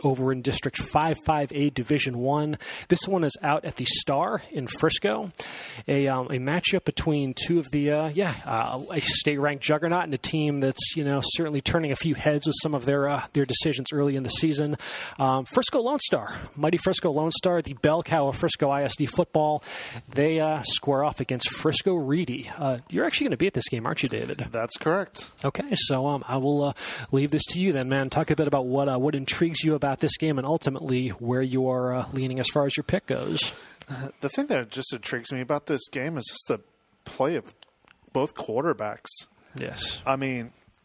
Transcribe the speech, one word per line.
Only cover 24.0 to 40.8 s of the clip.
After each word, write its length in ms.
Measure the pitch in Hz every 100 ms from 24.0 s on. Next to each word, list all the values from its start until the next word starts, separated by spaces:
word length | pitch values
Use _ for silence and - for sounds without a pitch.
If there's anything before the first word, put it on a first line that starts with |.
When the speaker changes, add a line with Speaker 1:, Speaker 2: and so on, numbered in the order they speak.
Speaker 1:
you, 60 | 135
David? 300 | 110 123 - 120
Speaker 2:
That's 240 | 113 117 -
correct. 480 | 156 185 185 - - -
Speaker 1:
Okay, 240 | 139 - 285
so, 320 | 208 - 131 139
um, 140 | 143 -
I 80 | 131
will, 260 | 135 147
uh, 80 | 143 - - - 123
leave 200 | 139 143
this 140 | 151 -
to 100 | 175
you 120 | 190
then, 160 | 139 127
man. 220 | 135 135
Talk 200 | 151 156
a 60 | 151
bit 100 | 147
about 200 | 139 127
what, 220 | 135 139
uh, 100 | 127
what 160 | 139
intrigues 480 | 143 135 - 165 156
you 100 | 156
about 260 | 151 143 131
this 160 | 151 -
game 180 | 160 139
and 100 | 135
ultimately 640 | 165 143 131 147 127 127
where 300 | 95 117 127
you 260 | 131 131 131
are, 260 | 127 127
uh, 120 | 127 123
leaning 260 | 135 131 131
as 100 | 123
far 180 | 151 143
as 100 | 151
your 80 |
pick 220 | - 185 -
goes. 460 | 131 - 160 - - - - -
Speaker 2:
Uh, 200 | 131 135 -
the 80 | 143
thing 180 | - 285
that 240 | 143 113
just 220 | 135 -
intrigues 400 | 123 - 123 113
me 80 | 131
about 260 | 123 147 -
this 220 | 139 -
game 280 | 139 143 156
is 60 | -
just 160 | - -
the 120 | 113 - _ _ _
play 320 | - - 139 156
of 180 | - - - _ _ _ _
both 220 | 131 143
quarterbacks. 760 | - - 113 160 123 107 110 - - - _ _ 135
Speaker 1:
Yes. 460 | 127 - - -
Speaker 2:
I 120 | - 135
mean, 360 | 135 123 117 _ _ _